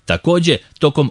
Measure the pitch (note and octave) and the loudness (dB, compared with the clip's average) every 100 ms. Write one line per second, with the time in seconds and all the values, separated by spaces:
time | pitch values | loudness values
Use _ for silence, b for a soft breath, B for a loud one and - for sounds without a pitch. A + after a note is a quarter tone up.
0 | - E2+ - F3 E3+ C#3 b b D3+ C#3 | -6 -4 0 0 0 -2 b b -2 0
1 | C#3 | -2